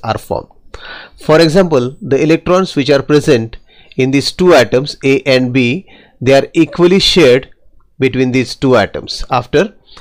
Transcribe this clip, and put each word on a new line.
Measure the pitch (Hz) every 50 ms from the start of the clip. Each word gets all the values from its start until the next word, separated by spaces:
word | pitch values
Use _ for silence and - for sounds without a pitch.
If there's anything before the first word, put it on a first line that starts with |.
| -
are | 113 110 -
formed. | - - - - - - _ _ _ - - - - - - - - - -
For | - - - 156 160
example, | 170 160 147 196 190 170 156 131 120 127 151 -
the | 208 135 131 135
electrons | 147 151 165 156 - 170 180 185 190 - -
which | 147 135 120
are | 143 139
present | 135 - 147 147 147 156 139 117 113 117 - - - _ _ _ _ - -
in | - 127 135
these | 131 143 135 -
two | - - 185 180
atoms | 165 135 120 101 - 127 143 143 - -
A | - 135 135 135
and | - 143 131 127 127 127
B, | 123 135 123 120 127 190 - _ - - _ _ _ _
they | - 123 135
are | 139 139 -
equally | - 170 160 - - - 170 175 185 196
shared | - - - 185 160 127 123 135 - - - _ _ _ _ - _ _ _ -
between | 135 131 123 127 131 127
these | 120 131 123 - -
two | - - 135 127
atoms | 113 98 90 - 73 - - - - - -
after | 139 123 120 - - 147 190 220 - _ _ _ - -